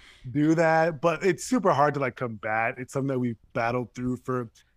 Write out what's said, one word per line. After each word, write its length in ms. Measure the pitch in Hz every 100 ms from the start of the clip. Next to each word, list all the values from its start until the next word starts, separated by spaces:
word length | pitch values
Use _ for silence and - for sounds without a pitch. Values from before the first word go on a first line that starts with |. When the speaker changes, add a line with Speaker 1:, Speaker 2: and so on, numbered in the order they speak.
| -
Speaker 1:
<laughs> 200 | - 131
Speaker 2:
do 240 | 123 151 160
that. 460 | 160 160 160 156
But 220 | 170 160
it's 200 | 180 170 -
super 260 | 254 190
hard 200 | 135 147 143
to, 40 |
like, 160 | 131 -
combat. 600 | 127 110 113 110 113 127
It's 160 | 127
something 140 | 139 135
that 100 | 131
we've 180 | 123 113 _
battled 400 | - 117 123 120 -
through 220 | 123 123
for 340 | - 127 117 - _